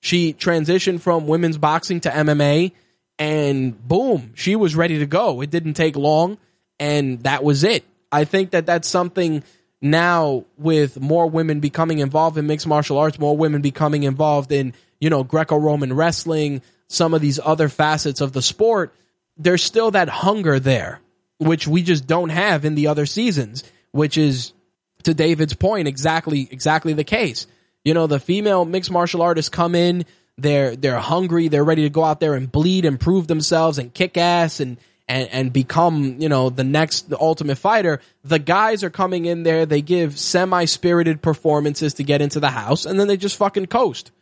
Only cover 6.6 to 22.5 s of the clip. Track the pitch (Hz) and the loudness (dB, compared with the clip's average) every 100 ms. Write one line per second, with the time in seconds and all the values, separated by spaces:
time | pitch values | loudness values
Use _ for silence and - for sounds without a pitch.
6.6 | _ _ 147 147 139 123 123 139 143 139 | _ _ -2 0 0 -2 -2 0 0 2
7.6 | 175 202 - _ _ 147 151 190 190 180 | 2 0 -4 _ _ -2 0 0 0 -2
8.6 | 160 170 165 185 254 185 175 151 - _ | 0 -2 0 -2 -2 -2 -2 -2 -6 _
9.6 | _ _ 143 160 175 175 156 131 - _ | _ _ 0 2 4 2 0 -2 -6 _
10.6 | 151 160 143 135 135 165 165 160 160 151 | 0 2 2 -2 0 2 2 0 -2 -2
11.6 | 147 151 165 160 139 151 160 156 147 151 | -2 -2 -2 0 0 2 2 0 -2 -2
12.6 | 160 151 143 139 156 147 147 147 160 147 | 0 0 0 0 0 0 0 2 2 0
13.6 | 143 135 151 147 143 135 156 147 135 143 | -2 0 0 0 -2 0 0 0 0 -2
14.6 | 131 120 _ _ 151 151 131 156 156 151 | -2 -8 _ _ 0 0 0 -2 2 2
15.6 | 151 151 139 131 165 160 165 160 147 139 | 2 0 0 0 0 0 -4 -2 -2 -4
16.6 | _ _ _ - 170 160 147 135 151 156 | _ _ _ -2 2 2 2 0 0 2
17.6 | 151 - 151 156 151 135 139 131 - - | 2 2 0 0 -2 -4 -4 -2 -4 0
18.6 | 220 220 160 _ _ _ _ _ 156 180 | 2 2 -2 _ _ _ _ _ 0 2
19.6 | - 220 226 202 170 - 180 214 175 139 | 0 0 2 2 0 0 -2 0 2 2
20.6 | 131 123 87 - _ _ _ _ 156 165 | 2 0 -2 -12 _ _ _ _ 0 0
21.6 | - 165 175 165 131 165 175 160 208 | 0 0 2 0 2 -2 0 -2 0